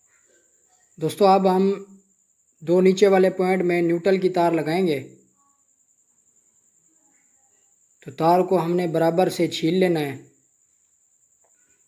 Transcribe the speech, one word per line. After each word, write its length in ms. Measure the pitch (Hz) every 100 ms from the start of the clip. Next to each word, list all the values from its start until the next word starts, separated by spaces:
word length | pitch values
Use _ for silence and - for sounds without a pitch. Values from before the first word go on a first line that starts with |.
| _ _ _ _ _ _ _ _ _ -
दोस्तों, 280 | 156 - 202
अब 160 | 196 190
हम 380 | 185 196 196 - - _ _ _ _ _ _
दो 160 | 151 180
नीचे 260 | 185 190 202
वाले 220 | 190 185
पॉइंट 300 | 185 185 190
में 180 | 175 175
न्यूट्रल 360 | 170 170 196 190
की 120 | 180
तार 240 | 180 170
लगाएंगे। 460 | 165 147 170 185 139 123 - _ _ _ _ _ _ _ _ _ _ _ _ _ _ _ _ _ _ _ _ _ _ _ _ _ _ _ _
तो 80 | -
तार 300 | 127 160 180
को 140 | 180 185
हमने 300 | 165 175 175
बराबर 400 | 160 160 170 175
से 180 | 170 160
छील 260 | - 160 185
लेना 240 | 185 160
है, 180 | 143 127 - _ _ _ _ _ _ _ _ _ _ _ _ _ _ _